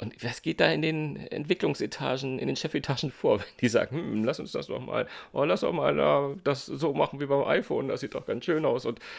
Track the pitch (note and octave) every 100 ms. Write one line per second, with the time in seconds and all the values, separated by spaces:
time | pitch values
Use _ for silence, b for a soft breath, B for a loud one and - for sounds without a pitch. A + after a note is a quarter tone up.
0 | G#2+ - A#2 - D#3+ - E3 D#3 D#3+ D#3
1 | D3+ - - - D3+ F3 D#3 C#3 - -
2 | C3+ C3 C3+ C3 C3+ C3+ D#3 C#3+ C#3 C3
3 | C#3+ - C#3+ G#2 - - B2 A2+ - C#3+
4 | F3 G#2+ A2+ D3+ - - - - B2+ A#2
5 | - B B C3 D3+ - - E3 C#3 D3
6 | D3 C#3+ C#3 C#3+ D3 C3+ - C#3 D#3 C#3
7 | D3 C#3 C#3 C#3 - D#3 - - C3+ -
8 | - - - A#2 - D#3 C#3+ B2 - A2+
9 | B